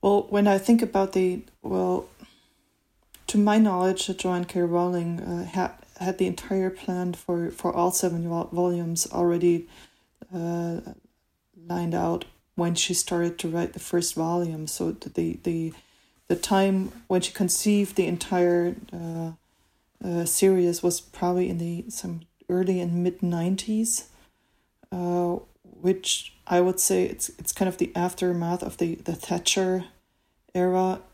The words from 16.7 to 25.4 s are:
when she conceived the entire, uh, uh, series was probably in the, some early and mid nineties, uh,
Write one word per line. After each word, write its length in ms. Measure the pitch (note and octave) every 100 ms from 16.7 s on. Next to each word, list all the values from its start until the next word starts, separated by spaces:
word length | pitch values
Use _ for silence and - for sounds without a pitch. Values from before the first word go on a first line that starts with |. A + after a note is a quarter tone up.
| F#3+ F#3+ - -
when 120 | F#3
she 140 | F3
conceived 640 | - - - G#3+ G#3 G3 -
the 100 | E3+
entire, 680 | F3 - F#3 F3 F3 F3 F3+ -
uh, 380 | E3+ E3 E3 E3 E3 _ _ _ _ _ _
uh, 220 | F#3 E3+
series 580 | E3+ - F#3+ F#3+ F3 E3+
was 200 | F3 F3
probably 480 | - - F3 F3+ F3+
in 80 | E3+
the, 260 | E3+ E3+ A#3
some 320 | - F#3 E3+ - _ _
early 320 | F3+ F#3 F#3
and 240 | F3 F3
mid 180 | F3 F3+
nineties, 840 | F3+ E3+ E3+ F#3+ - G#3+ A3+ - - _ _ _ _ _ _ _ _
uh, 460 | F3+ F3 F3 F3 F3